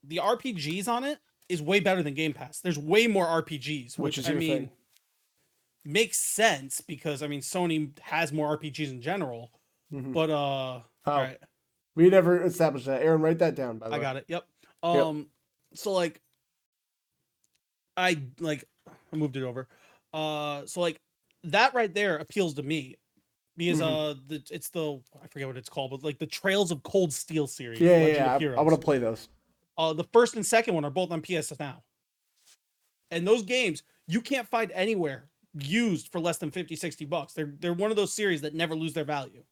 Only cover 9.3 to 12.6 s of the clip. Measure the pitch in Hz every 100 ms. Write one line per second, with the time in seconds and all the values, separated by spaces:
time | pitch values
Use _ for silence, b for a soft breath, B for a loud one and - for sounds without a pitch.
9.3 | 117 113 _ _ _ _ 143 135 131 160
10.3 | 147 143 135 131 123 117 _ - 147 131
11.3 | 131 _ _ _ _ _ - 175 190 170
12.3 | 180 175 175